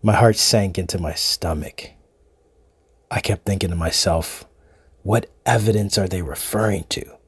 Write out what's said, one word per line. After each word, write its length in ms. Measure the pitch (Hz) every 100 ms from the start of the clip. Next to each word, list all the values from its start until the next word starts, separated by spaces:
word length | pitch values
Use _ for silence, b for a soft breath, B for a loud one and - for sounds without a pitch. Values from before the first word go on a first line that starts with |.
My 120 | 110 107
heart 200 | 117 107
sank 440 | - 113 98 90
into 180 | 90 92
my 160 | 80
stomach. 760 | - - - 82 76 - - - - _ _ _ _ _ _ _ _ _ _ _
I 80 | 113
kept 260 | - 95 -
thinking 240 | 98 95
to 60 | 85
myself, 680 | 82 - - 82 80 - - b b b b b
"What 260 | 95 113 - _ -
evidence 520 | 120 107 104 101 -
are 80 | 95
they 160 | 92
referring 640 | 85 82 - 107 110 98 80
to? 320 | - - -